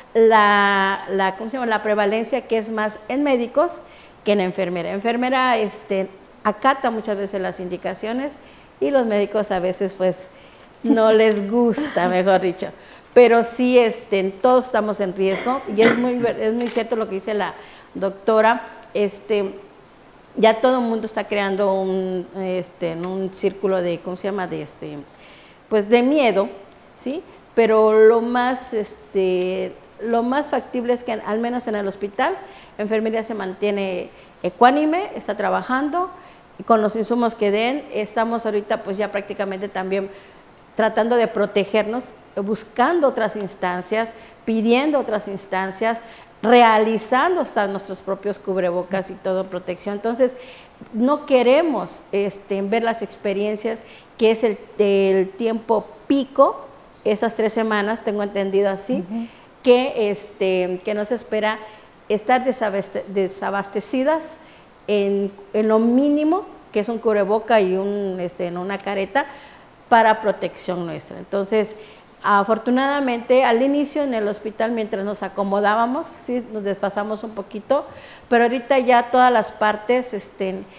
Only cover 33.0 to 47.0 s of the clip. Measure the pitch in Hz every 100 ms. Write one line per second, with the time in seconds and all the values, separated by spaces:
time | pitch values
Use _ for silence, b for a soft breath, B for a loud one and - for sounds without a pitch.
33 | 220 226 220 220 190 185 208 202 196 180
34 | - B B - 180 180 240 277 302 330
35 | 403 - - 214 196 185 190 254 294 330
36 | 370 B B B B - 208 226 214 214
37 | 208 240 233 233 208 202 233 294 - -
38 | 208 - 226 233 220 208 208 226 - 190
39 | 202 202 196 202 196 190 202 190 190 196
40 | 196 B B B - - - - 220 220
41 | 226 240 220 196 202 208 196 220 208 240
42 | 254 - - - 196 220 - - 254 349
43 | 277 226 220 214 190 - 185 180 180 214
44 | 226 B B - - 220 220 240 302 285
45 | 240 214 208 196 - 185 190 190 226 226
46 | B B B - 214 240 233 220 220 220